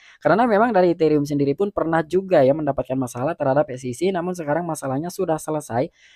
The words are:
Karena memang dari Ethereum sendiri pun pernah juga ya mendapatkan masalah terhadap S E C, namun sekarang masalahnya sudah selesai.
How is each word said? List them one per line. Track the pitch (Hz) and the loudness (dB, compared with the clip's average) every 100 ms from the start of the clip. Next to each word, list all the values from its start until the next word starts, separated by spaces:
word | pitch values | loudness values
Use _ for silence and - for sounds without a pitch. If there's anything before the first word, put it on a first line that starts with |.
| - _ | -20 _
Karena | - 208 247 | 0 2 4
memang | 202 247 | 4 4
dari | 196 180 170 | 4 4 4
Ethereum | 156 151 | 2 2
sendiri | 143 143 143 | 0 0 0
pun | 143 202 | 0 -2
pernah | - 160 165 | -2 0 0
juga | 156 180 190 170 | 0 -2 2 4
ya | 131 156 | 4 2
mendapatkan | 147 131 123 131 | -2 -4 -4 -4
masalah | 127 123 139 170 | -4 -4 -4 -2
terhadap | 135 139 151 | 0 0 0
S | 131 131 | -4 -8
E | |
C, | 120 185 | -4 -2
namun | 185 180 | -2 -4
sekarang | 180 147 156 170 | -6 -4 -4 -4
masalahnya | 151 139 131 175 | -6 -4 -4 -6
sudah | - 175 156 | -6 -4 -4
selesai. | - 156 - 117 147 - _ | -4 -8 -4 -4 -4 -8 _